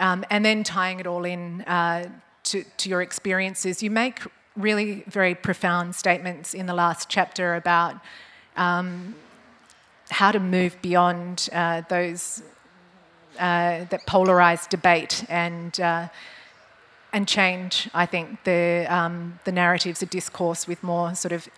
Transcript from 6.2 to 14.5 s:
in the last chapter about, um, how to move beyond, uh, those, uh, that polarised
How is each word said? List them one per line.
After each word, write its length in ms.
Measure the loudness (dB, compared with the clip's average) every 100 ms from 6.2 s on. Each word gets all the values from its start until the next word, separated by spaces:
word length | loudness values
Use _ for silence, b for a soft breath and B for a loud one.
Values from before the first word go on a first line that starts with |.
| 0 -8 -10
in 120 | -8 -4
the 80 |
last 340 | 0 2 0 -4
chapter 460 | 0 0 0 -2
about, 400 | 0 2 2 2 -4 B B B B B -2
um, 580 | 0 0 -2 -8 -12 -16 -20 -20 -20 _ _ _ _ _ -8
how 180 | 2 4
to 80 | 4
move 420 | 2 2 0 -2
beyond, 640 | 0 4 4 2 -6 -8 -4
uh, 300 | -2 0 -2 -2
those, 540 | -2 -2 -4 -8 -10 -14 -20 _ _ _ _ _ _ _ -4
uh, 460 | 0 2 2 0
that 220 | -4 -6 2
polarised 640 | 4 6 8 6